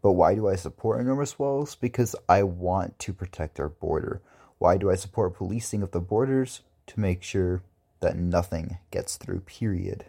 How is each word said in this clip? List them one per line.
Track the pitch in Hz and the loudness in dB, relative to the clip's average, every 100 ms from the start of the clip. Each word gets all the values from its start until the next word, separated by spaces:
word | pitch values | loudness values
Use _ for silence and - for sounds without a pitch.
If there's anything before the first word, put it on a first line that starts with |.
But | 104 | 6
why | 90 85 | 6 6
do | 101 107 | 6 2
I | 95 | 0
support | 80 - 113 113 | -4 -6 -2 0
enormous | 123 135 143 - | 0 0 -2 -2
walls? | 139 139 143 - | -2 -2 -4 -4
Because | 120 120 117 - - | -4 0 -2 -2 4
I | 92 | 4
want | 98 87 90 92 90 - | 4 0 -2 0 -2 -6
to | - | -10
protect | 95 90 - 78 - | -8 -10 -6 -8 -4
our | 73 | -6
border. | 78 82 78 - - _ _ - _ | -4 -2 -2 -2 -8 _ _ -20 _
Why | 87 92 | 4 4
do | 98 | 4
I | 92 | 0
support | 90 - 98 | -2 -2 -2
policing | 90 90 110 - 107 | 0 -6 -4 -4 -4
of | 98 | -2
the | - | -4
borders? | 87 107 135 135 127 - _ _ - | 0 0 2 2 0 -6 _ _ -12
To | - | -2
make | 101 90 | 0 0
sure | - 101 92 90 - _ _ _ | -2 0 0 0 -6 _ _ _
that | 85 82 | -2 0
nothing | 87 87 90 82 80 90 _ | 2 2 0 -4 -6 -10 _
gets | - - - | -8 -8 -10
through, | - 90 | -6 -8
period. | 90 - 113 95 92 92 | -8 -6 -2 -2 -4 -8